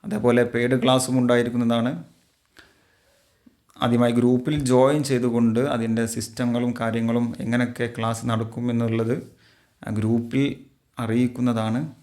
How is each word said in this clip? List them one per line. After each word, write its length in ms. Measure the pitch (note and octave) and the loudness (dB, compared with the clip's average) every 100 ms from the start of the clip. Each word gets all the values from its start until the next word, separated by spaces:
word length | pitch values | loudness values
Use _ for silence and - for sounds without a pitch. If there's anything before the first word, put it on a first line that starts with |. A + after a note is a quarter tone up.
അതേപോലെ 380 | - G#2+ A#2 A#2+ A#2+ | -6 0 2 4 2
പെയ്ഡ് 300 | B2 A#2+ C3 | 0 0 2
ക്ലാസ്സും 340 | C3 B2+ B2+ B2+ | 4 2 2 0
ഉണ്ടായിരിക്കുന്നതാണ്. 720 | B2 A#2+ A#2+ A#2+ A#2 A#2 A#2+ E3 - _ _ _ _ - - _ _ _ _ _ _ _ _ _ _ - | 4 2 2 0 0 0 0 -4 -12 _ _ _ _ -20 -20 _ _ _ _ _ _ _ _ _ _ -4
ആദ്യമായി 280 | A#2+ A#2+ A#2+ A#2+ | 0 2 2 4
ഗ്രൂപ്പിൽ 360 | A#2+ B2 B2+ D3 C3 | 2 2 0 -2 2
ജോയിൻ 320 | B2+ C3 D3 C3+ | 4 4 2 0
ചെയ്തുകൊണ്ട് 500 | B2+ B2 A#2 A#2 A2+ C#3 | 0 0 2 2 2 0
അതിൻ്റെ 300 | B2+ A2+ A2+ A2+ | -2 0 0 -2
സിസ്റ്റങ്ങളും 580 | A2+ - A2 B2 A#2+ B2 A#2 | -4 -8 -4 -2 0 -2 -2
കാര്യങ്ങളും 480 | A#2 A2+ A2+ A#2 A#2+ - | -2 -2 0 0 -2 -4
എങ്ങനെയൊക്കെ 440 | G#2+ A#2+ A#2+ A#2+ A#2+ A#2+ | -2 -2 -2 -4 -6 -4
ക്ലാസ് 260 | A2+ A2 B2 | -4 -4 -2
നടക്കും 340 | A2+ A2+ A#2+ A#2+ | -2 -4 -6 -4
എന്നുള്ളത് 440 | A#2 A#2 A2+ A2+ C#3 - - _ _ _ _ - | -2 0 0 0 -2 -6 -20 _ _ _ _ -6
ആ 40 | A2 | -2
ഗ്രൂപ്പിൽ 460 | G#2+ A#2+ A#2 C3+ C#3 - - _ _ - | 0 0 0 -2 -2 -4 -16 _ _ -10
അറിയിക്കുന്നതാണ്. 840 | A2+ A#2 B2 B2 B2 A#2 A2 A#2 D3+ - | -2 0 0 0 -2 0 -2 -2 -4 -10